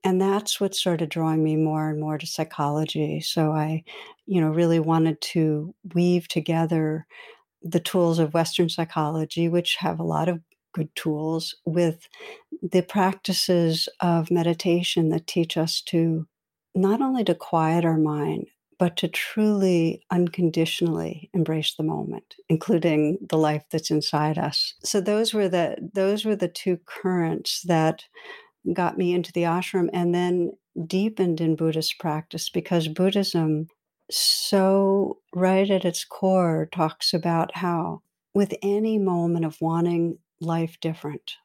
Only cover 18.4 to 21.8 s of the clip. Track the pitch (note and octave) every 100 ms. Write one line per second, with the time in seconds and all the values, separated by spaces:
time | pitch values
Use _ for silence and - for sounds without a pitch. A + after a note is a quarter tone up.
18.4 | - _ _ _ F3 E3+ E3 - - -
19.4 | G#3+ G#3 F#3+ F3 E3 - _ F3+ F3 F3
20.4 | F3 D#3+ D#3+ - E3+ D#3+ D#3+ D#3+ - F#3
21.4 | D#3+ D#3+ D3+ -